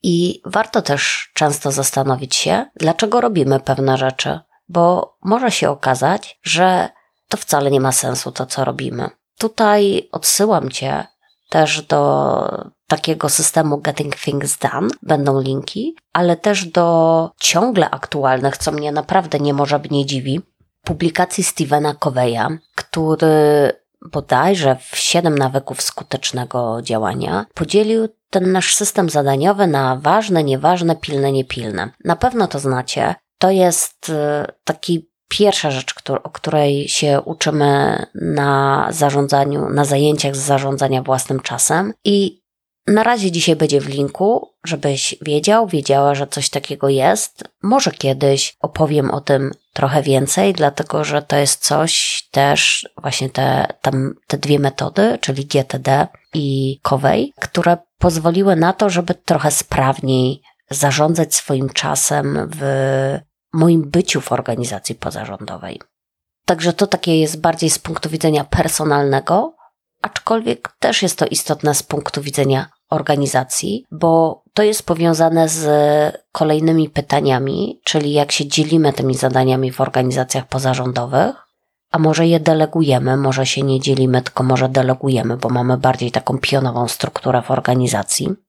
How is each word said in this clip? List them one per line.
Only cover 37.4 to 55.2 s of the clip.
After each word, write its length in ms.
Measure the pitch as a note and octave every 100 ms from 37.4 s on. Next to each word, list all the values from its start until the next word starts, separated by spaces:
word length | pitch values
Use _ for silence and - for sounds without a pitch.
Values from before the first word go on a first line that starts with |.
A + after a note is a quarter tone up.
| D#3 D3+ C#3+ C#3 C#3 - -
na 760 | - E3 D3 C#3+ C#3 C#3 C#3 -
zarządzaniu, 800 | D#3+ D3 C#3+ C#3 C#3 C#3 D3 D#3
na 140 | D3
zajęciach 520 | C#3+ C#3 D3+ D3+ C#3 C#3
z 40 |
zarządzania 600 | C#3+ C#3 C#3 C#3 C3+ C3
własnym 380 | C3+ C3 - C3+
czasem 540 | - A#2+ - D#3+ G3+ -
i 420 | G3+ G3+ G3 - _ _ _ _ -
na 160 | G#3
razie 280 | A3+ A#3+ G3
dzisiaj 260 | E3+ D#3+ D#3
będzie 240 | D3+ C#3+
w 80 | C#3+
linku, 640 | C#3 C#3 - G3 A#3+ - _
żebyś 520 | E3 D#3 C#3+ C3+ - -
wiedział, 440 | D#3 D3+ D3+ A3 A3
wiedziała, 480 | E3 C3+ C#3 C#3+
że 120 | C#3 C#3+
coś 240 | - C3
takiego 380 | C#3+ - C#3+ C#3
jest. 560 | C3+ C3+ G#3 - - - _
Może 280 | G3 C4 G3+
kiedyś 640 | - C3+ C3+ C#3+ C#3 - _
opowiem 500 | D#3 - D#3 D3+ -
o 100 | C#3+
tym 340 | C#3+ C#3 C3+ - _
trochę 300 | - C#3 D3
więcej, 500 | C#3 C3+ C#3 - G3
dlatego 520 | F#3 D3 - D#3+ D#3
że 180 | D3 D3
to 140 | D3 C#3+
jest 280 | C#3+ -
coś 580 | - D3 E3 - - - -
też, 580 | - C#3 D3 - - - -
właśnie 280 | C#3 - C3
te, 360 | C3 C3+ C3+ - -
tam, 320 | - C3+ C3+ - _
te 120 | C#3+
dwie 200 | C#3+ C#3+
metody, 600 | C#3 - - G3+ G#3+ A#3+